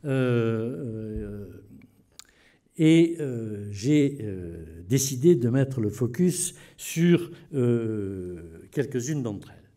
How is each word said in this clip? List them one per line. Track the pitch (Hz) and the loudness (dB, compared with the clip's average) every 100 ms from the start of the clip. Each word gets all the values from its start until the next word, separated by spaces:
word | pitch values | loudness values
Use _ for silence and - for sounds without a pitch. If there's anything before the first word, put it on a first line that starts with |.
euh, | 151 | 0
euh, | 131 127 120 113 113 117 147 135 110 110 107 104 101 95 87 101 101 - _ _ - - _ _ _ _ - | 0 2 2 2 0 -4 -6 -8 -8 -8 -8 -8 -10 -14 -18 -20 -20 -20 _ _ -20 -20 _ _ _ _ 2
et, | 160 165 170 165 | 6 8 6 2
euh, | 143 120 110 104 101 | -4 -4 -6 -8 -8
j'ai, | 101 117 151 143 - | -4 2 4 4 0
euh, | 107 95 87 82 80 80 90 | -8 -8 -10 -12 -14 -16 0
décidé | 135 135 127 160 165 | 0 0 2 4 6
de | 120 | 4
mettre | 127 135 123 | 2 0 0
le | 104 | -2
focus | - 123 131 180 - - - - - | 0 -4 2 0 2 -6 -10 -20 -16
sur, | - 160 175 170 - - - | -10 2 4 4 2 -12 -8
euh, | 147 120 117 110 110 98 95 90 87 85 82 95 | 0 2 2 0 -4 -6 -6 -8 -10 -14 -18 -8
quelques-unes | - 139 127 123 151 | -4 -2 -4 -4 -4
d'entre | 120 98 - | -4 -6 -12
elles. | - _ | -20 _